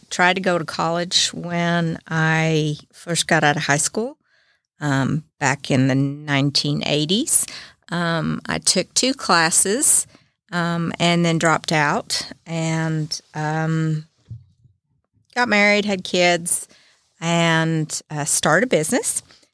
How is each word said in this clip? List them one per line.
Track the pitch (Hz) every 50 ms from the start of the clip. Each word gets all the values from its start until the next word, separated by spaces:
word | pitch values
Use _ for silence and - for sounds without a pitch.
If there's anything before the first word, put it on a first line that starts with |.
| _ -
tried | - - 180 180 185
to | 190
go | 185 190 175 170
to | 156
college | - - - 165 165 170 175 175 185 - - - -
when | - 165 165 175 175 175 170 170 170 170 170 160 165 - -
I | - 165 160 160 160 160 160 160 160 160 156 156 151 151 - - _
first | - - - 170 170 - -
got | - 175 156
out | 151 147 147
of | 156
high | - - 143 151
school, | - - - 220 226 269 311 _ _ _ _ _ _ _ _ _ _ _ _ -
um, | 151 147 135 135 135 - - 156 - _ _ -
back | 147 127 139 - - -
in | 143 127 131
the | 135 131
nineteen | 135 139 139 143 147 151 151 143 135 139 143 135 - - 147 147 151 -
eighties. | - 147 147 151 151 190 226 330 - - - - - - - - - - _ _ -
Um, | 170 175 170 165 165 160 156 156 156 - -
I | - 165 165
took | - - - 190 - -
two | - - 240 262 269
classes, | - - - 185 170 160 165 - - - 190 208 269 311 - - - - - - - _ _ _ _ _ -
um, | 185 175 170 170 170 170 165 175 - -
and | 170 175 175 170 170
then | 170 165 160
dropped | 165 165 156 - - -
out | 165 156 147 147 175 240 - - - - - - - _ _
and, | 165 165 165 160 160 160 160 160 160 160 160 151 156 - - - _
um, | - 156 156 151 156 160 160 160 160 160 160 160 156 156 156 _ _ _ _ - - - - _ _ _ _ _ _ _ _ _ _ _ _ _ _ _ _ _ -
got | 247 247 233
married, | 208 202 202 208 208 208 202
had | 208 196 185 -
kids, | - - 180 175 175 175 170 170 - - - - - _ _ _ _ _ _ _ _ _ -
and, | 165 170 170 170 170 165 165 160 160 160 165 160 156 156 - - - -
uh, | 156 151 143
started | - - - - 156 151 185 226
a | -
business. | 170 156 156 - 240 294 494 - - - - - - _ _ _